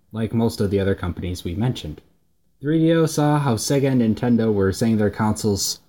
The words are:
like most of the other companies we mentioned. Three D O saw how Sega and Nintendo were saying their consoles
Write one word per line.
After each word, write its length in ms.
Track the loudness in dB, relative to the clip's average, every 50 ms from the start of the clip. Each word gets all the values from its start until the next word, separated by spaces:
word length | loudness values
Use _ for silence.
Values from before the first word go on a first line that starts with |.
| _ _
like 200 | -8 -6 -6 -2
most 300 | 0 0 0 0 0 0
of 80 | -2 0
the 100 | 0 0
other 140 | 0 0 -2
companies 500 | -2 -4 -6 -6 -6 -6 -8 -8 -8 -8
we 100 | -6 -4
mentioned. 460 | -2 -2 -2 -4 -4 -8 -12 -12 -14 -18 _ _ _ _ _ _ _ _ _ _ -8
Three 160 | -4 -2 0 2
D 140 | 2 4 4
O 100 | 4 2
saw 340 | 0 2 2 2 2 2 2
how 180 | 2 0 0
Sega 360 | 0 0 0 0 2 2 2
and 80 | 2 2
Nintendo 500 | 2 2 0 0 2 2 2 2 2 2
were 220 | 2 2 2 2
saying 240 | 2 0 0 2 2
their 140 | 2 2 0
consoles 720 | 0 0 -2 -2 -2 0 0 -2 0 0 -2 -6 -6 -8 _